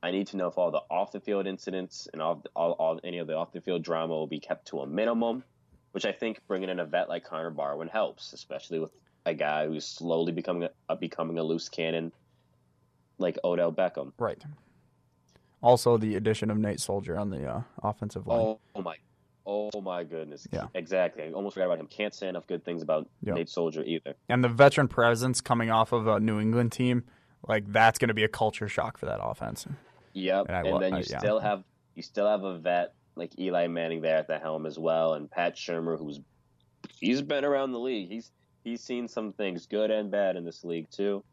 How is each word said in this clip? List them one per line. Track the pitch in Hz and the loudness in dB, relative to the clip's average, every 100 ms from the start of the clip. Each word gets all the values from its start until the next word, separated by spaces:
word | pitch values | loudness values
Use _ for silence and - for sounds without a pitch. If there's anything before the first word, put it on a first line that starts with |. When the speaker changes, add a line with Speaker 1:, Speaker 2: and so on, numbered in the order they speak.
Speaker 1:
I | 85 | 0
need | 95 101 | 0 0
to | 98 | 0
know | 90 | -2
if | 90 | 2
all | 90 | 2
the | 73 - | 2 -2
off-the-field | 87 101 101 101 101 98 | -2 -2 -4 -2 0 0
incidents | 95 - 92 92 - - | -4 -4 -4 -6 -10 -14
and | 78 | -4
all, | 78 82 - - | -2 -2 -4 0
all, | 85 | 0
all, | - 80 80 | 2 2 0
any | 90 87 | -4 -6
of | 80 | -4
the | 78 | -4
off-the-field | 85 87 90 87 | -4 -6 -4 -2
drama | 80 82 82 | 0 -2 0
will | 80 76 | -2 -2
be | 76 | -6
kept | - - - | -6 -8 -6
to | 78 | -8
a | 67 | -4
minimum, | 80 113 117 117 120 - _ _ - _ | 0 0 2 0 -2 -6 _ _ -20 _
which | 101 104 | -4 -4
I | |
think | 95 113 107 _ | -2 -4 -6 _
bringing | 95 92 | -4 -2
in | 90 | -2
a | 82 | 0
vet | 87 92 | 0 0
like | 87 | -4
Connor | - 80 82 | -6 -6 -6
Barwin | 76 71 73 82 | -4 -4 -4 -4
helps, | 107 95 - - | 0 -2 -2 -16
especially | - - 69 - 82 | -18 -10 -10 -4 -4
with | 80 _ _ _ - | -4 _ _ _ -4
a | |
guy | 78 76 76 78 | -2 0 0 0
who's | 78 - | -2 -8
slowly | - 85 82 82 | -8 0 0 2
becoming | 85 87 87 | -2 -4 -4
a, | 85 - _ | -4 -8 _
a, | 80 | -4
becoming | 82 - 82 82 | -4 -4 -4 -2
a | |
loose | 80 82 - | -2 -2 -4
cannon | - 82 82 82 - _ _ _ _ _ _ _ _ _ _ | -4 -2 -2 -4 -10 _ _ _ _ _ _ _ _ _ _
like | 92 - | -2 0
Odell | 90 87 85 | 0 2 2
Beckham. | 80 92 - 69 - | 2 -2 -2 -10 -6
Speaker 2:
Right. | 113 - 147 147 _ _ _ _ _ _ _ _ _ _ | -6 -6 -12 -18 _ _ _ _ _ _ _ _ _ _
Also, | 120 120 - 120 | 6 8 8 6
the | 110 101 | 4 2
addition | 107 107 107 | 2 2 2
of | 107 | 0
Nate | 104 101 | 0 -2
Soldier | - 101 98 85 | -2 -4 -2 -4
on | 104 | -4
the, | 98 71 | -4 -4
uh, | 62 123 - | -6 -8 -6
offensive | 107 107 107 95 104 | -4 -4 -6 -6 0
line. | 117 | 2
Speaker 1:
Oh, | 110 110 _ - | 2 -2 _ -8
oh | |
my, | 90 80 _ _ _ _ - | -8 -8 _ _ _ _ -4
oh | 104 104 104 | -2 -2 -6
my | 95 90 | -4 -4
goodness. | 82 80 78 71 - | -4 -8 -10 -12 -8
Speaker 2:
Yeah. | - - | -6 -6
Speaker 1:
Exactly. | 92 82 95 87 - | -8 -2 2 2 0
I | 78 | -8
almost | 80 101 | -6 -6
forgot | 98 90 | -2 0
about | 85 | 0
him. | 78 | -4
Can't | - 104 | -4 -4
say | - 98 | -4 -6
enough | 87 - | -6 -6
good | 85 - | -6 -4
things | 85 | -6
about | 80 78 78 _ | 0 0 -2 _
Speaker 2:
Yep. | - 80 | -4 -2
Speaker 1:
Nate | 82 | -2
Soldier | - 85 78 | 0 -2 -2
either. | 76 80 69 71 _ | -4 -4 -4 -12 _
Speaker 2:
And | 123 | 2
the | 127 | 2
veteran | 117 143 151 135 | 10 8 10 2
presence | - 117 117 127 123 | 4 4 4 2 -2
coming | - 120 113 | 0 0 4
off | 113 113 | 4 4
of | 120 110 | 2 4
a | 104 | 4
New | 110 107 | 4 2
England | 107 117 117 | 2 2 2
team, | - 127 123 113 - _ _ - | 2 2 2 -2 -16 _ _ 0
like, | 107 101 | 0 2
that's | 107 113 113 | 8 8 8
gonna | 120 110 | 2 4
be | |
a | 107 | 2
culture | - 110 - 104 | 2 0 0 -4
shock | - - - | -2 -2 -4
for | - | -4
that | 53 | -2
offense. | 52 - 57 - - 143 - - _ | -4 -4 -6 -8 -10 -12 -14 -20 _
Speaker 1:
Yep. | 95 92 95 98 | -6 0 2 2
Speaker 2:
And | 90 | 0
I | |
Speaker 1:
And | 87 | 2
Speaker 2:
lo-, | 87 | 2
Speaker 1:
then | 95 | 2
Speaker 2:
uh, | 95 | 0
Speaker 1:
you | - | -4
Speaker 2:
yeah. | - | -2
Speaker 1:
still | 104 107 | 0 2
have, | 104 101 - _ _ | 0 -2 -6 _ _
you | - | -16
still | 85 - 104 | -10 0 2
have | 104 | 2
a | 95 90 | 0 -4
vet | 80 87 87 _ _ - | 0 2 2 _ _ -10
like | 85 - | -10 -4
Eli | 92 87 85 | 0 2 2
Manning | 85 82 82 | 0 -2 0
there | 80 80 | 2 2
at | 76 | 2
the | 78 | -4
helm | 80 78 78 | -2 -4 -4
as | 76 | -4
well, | 80 80 80 | 0 4 4
and | 78 76 | 2 -4
Pat | - 85 - | -2 -2 -2
Shurmur, | - 85 82 82 | -6 -4 -2 -2
who's, | 76 71 - _ _ _ _ _ - - | -4 -10 -14 _ _ _ _ _ -20 -6
he's | 120 127 | 0 0
been | 139 147 143 | 0 0 2
around | 139 135 | 2 0
the | 123 | -2
league. | 127 117 90 | -2 -4 -4
He's, | 110 113 _ _ _ | -10 -12 _ _ _
he's | 117 117 | -8 -8
seen | - 123 120 | -4 -4 -4
some | - 107 | -6 -6
things, | 95 101 87 - | -4 -4 -4 -4
good | 104 107 | 0 2
and | 107 104 | 2 0
bad, | 101 98 90 | 2 2 0
in | |
this | 85 - | -4 -10
league | 85 85 80 | -6 -6 -6
too. | - 101 101 - | -4 -2 -2 -6